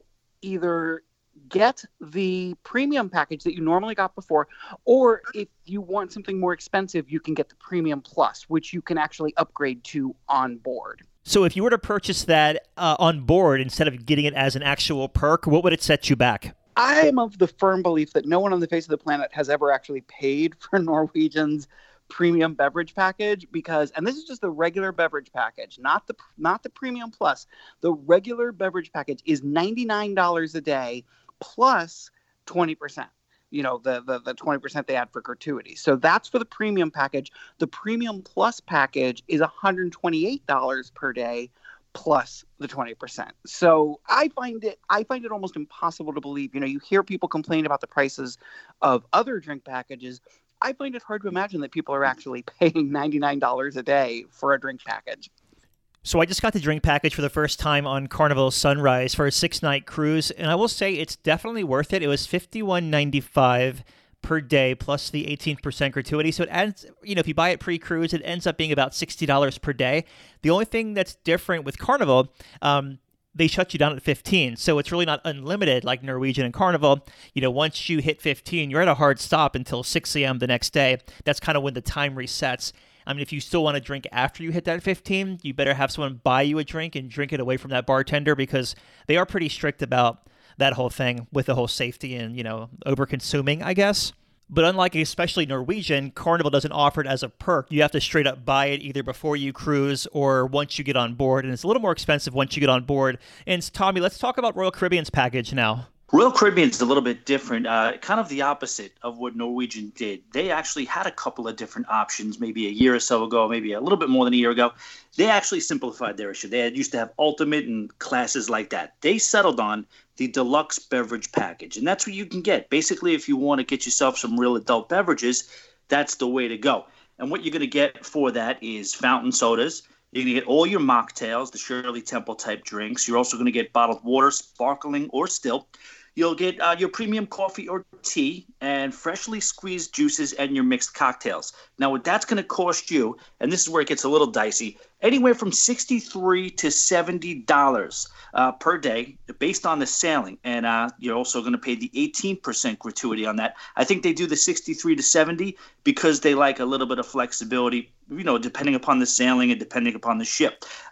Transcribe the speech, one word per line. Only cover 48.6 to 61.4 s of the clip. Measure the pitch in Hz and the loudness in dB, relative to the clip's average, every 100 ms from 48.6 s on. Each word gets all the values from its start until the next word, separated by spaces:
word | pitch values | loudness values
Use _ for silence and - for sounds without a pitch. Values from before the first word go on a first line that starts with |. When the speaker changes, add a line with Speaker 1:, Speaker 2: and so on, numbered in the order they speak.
| - _ | -20 _
Speaker 1:
of | 147 123 - | 2 2 2
other | 190 233 220 | 0 0 -4
drink | 151 143 - | -8 -14 -10
packages. | 127 - 127 127 123 _ _ _ _ | -10 -10 -14 -14 -16 _ _ _ _
I | 262 | -6
find | 262 277 247 | -4 -10 -10
it | |
hard | - 214 | -8 -8
to | 196 | -4
imagine | 180 202 185 | -4 -4 -6
that | 139 | -6
people | 160 147 139 | -6 -4 0
are | |
actually | 139 127 135 123 - | 0 -2 -8 -12 -12
<laughs> | - | 2
paying | 165 165 143 | 2 4 0
ninety-nine | 143 151 147 143 143 | 0 0 0 0 0
dollars | 131 127 139 135 | 0 0 -2 -4
a | |
day | 120 139 127 117 - | 0 2 2 -4 -12
for | _ 139 | _ 0
a | 139 | 0
drink | 139 127 - | -2 -10 -10
package. | 107 - 107 - _ _ _ _ _ _ _ | -10 -10 -14 -16 _ _ _ _ _ _ _
Speaker 2:
So | - 170 | 0 2
I | 170 | 2
just | 190 | 2
got | 220 | -2
the | 208 | 0
drink | 147 156 | -2 2
package | - 143 156 - | 2 4 2 0
for | |
the | 143 | -2
first | 156 151 - | 0 -2 -2
time | 151 143 143 | 0 0 0
on | 139 135 | -4 -6
Carnival | - 151 135 131 | 2 2 4 2
Sunrise | - 147 143 143 127 127 - | 4 2 4 4 4 0 0
for | 139 | 0
a | |
six-night | - 170 - 156 139 - | 2 -2 -2 -2 -2 -4
cruise, | - 151 160 151 | -2 0 0 -2
and | - 160 | -4 -2
I | 170 | 2
will | 226 | 0
say | - 196 | 0 -2
it's | 170 - - | -2 -6 -4
definitely | 160 160 | 0 0